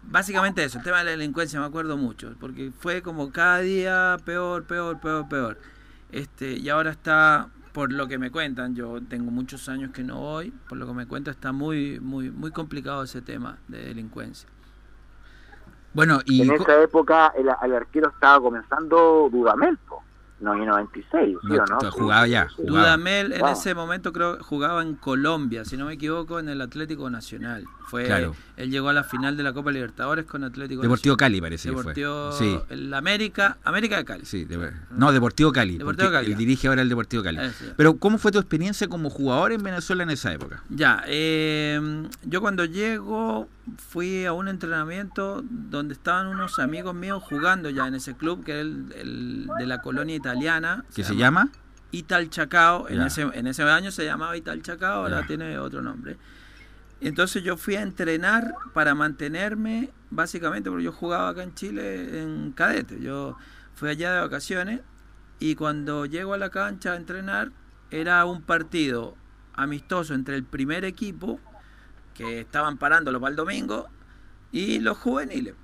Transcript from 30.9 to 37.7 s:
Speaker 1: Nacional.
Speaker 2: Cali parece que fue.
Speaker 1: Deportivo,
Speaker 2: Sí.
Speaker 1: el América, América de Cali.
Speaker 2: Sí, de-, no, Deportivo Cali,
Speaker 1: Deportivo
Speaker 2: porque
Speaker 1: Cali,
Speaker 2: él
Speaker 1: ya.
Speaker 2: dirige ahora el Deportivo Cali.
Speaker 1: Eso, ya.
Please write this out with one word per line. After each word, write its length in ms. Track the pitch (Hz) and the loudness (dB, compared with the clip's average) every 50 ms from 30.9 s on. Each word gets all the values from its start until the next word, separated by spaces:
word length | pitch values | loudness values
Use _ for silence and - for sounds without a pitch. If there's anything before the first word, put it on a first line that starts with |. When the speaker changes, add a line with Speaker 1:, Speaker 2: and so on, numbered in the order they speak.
| 127 117 - 139 135 | 4 4 6 4 4
Speaker 1:
Nacional. 20 | 127 | 6
Speaker 2:
Cali 220 | 143 131 104 92 85 | 6 4 4 2 -2
parece 260 | 82 82 80 - 80 | -4 -6 -6 -6 -4
que 60 | 78 | -4
fue. 180 | - - 80 76 | -4 -4 -6 -6
Speaker 1:
Deportivo, 400 | - 143 147 147 147 147 143 147 | -4 -4 -4 -4 -6 -6 -6 -2
Speaker 2:
Sí. 260 | 143 117 104 95 - - - | 2 2 2 2 0 -4 -6
Speaker 1:
el 240 | - 135 139 139 139 | -8 -10 -8 -6 -6
América, 640 | 139 143 180 202 208 220 208 - - 202 196 - - - | -4 0 0 0 0 -2 -4 0 2 2 2 2 0 -2
América 320 | - 156 196 214 226 208 185 | 0 0 2 0 0 0 -2
de 60 | 139 | -2
Cali. 180 | - 101 87 - | -4 -8 -12 -10
Speaker 2:
Sí, 200 | - - 95 82 | -8 -6 -6 -6
de-, 260 | - 87 85 85 80 - 80 - - 123 | -6 -6 -6 -6 -6 -8 -10 -14 -8 -2
no, 200 | 123 127 147 139 | 0 2 4 4
Deportivo 400 | 131 120 117 - - 151 156 131 | 4 4 2 2 4 4 4 4
Cali, 240 | 131 117 92 87 | 2 0 0 -2
Speaker 1:
Deportivo 300 | 82 - 147 151 156 190 190 | -4 -4 -6 -2 0 2 2
Speaker 2:
porque 80 | 175 143 | 2 2
Speaker 1:
Cali, 80 | 123 104 | 0 0
Speaker 2:
él 40 | 104 | -2
Speaker 1:
ya. 60 | 104 | 0
Speaker 2:
dirige 300 | 113 120 131 127 - 131 | 2 2 2 2 2 2
ahora 120 | 135 127 127 | 2 2 2
el 60 | 123 | 2
Deportivo 340 | 123 117 110 - - 117 101 | 0 0 -2 -2 -4 -2 -2
Cali. 160 | 87 80 78 | -2 -4 -4
Speaker 1:
Eso, 260 | 131 127 117 - 120 | -6 -6 -8 -10 -14
ya. 80 | 113 | -14